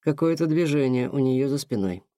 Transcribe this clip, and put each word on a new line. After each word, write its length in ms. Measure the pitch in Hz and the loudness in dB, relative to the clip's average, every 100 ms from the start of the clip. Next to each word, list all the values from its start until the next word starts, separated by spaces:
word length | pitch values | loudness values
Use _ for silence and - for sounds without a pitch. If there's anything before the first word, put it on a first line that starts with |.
какое-то 420 | - 151 165 165 165 | -2 0 0 0 0
движение 600 | 156 165 147 135 127 123 | 2 2 2 2 0 0
у 80 | 143 | 0
неё 300 | 131 127 135 | 0 2 0
за 100 | 143 | -2
спиной. 460 | 143 113 98 92 _ | -4 -4 -2 -4 _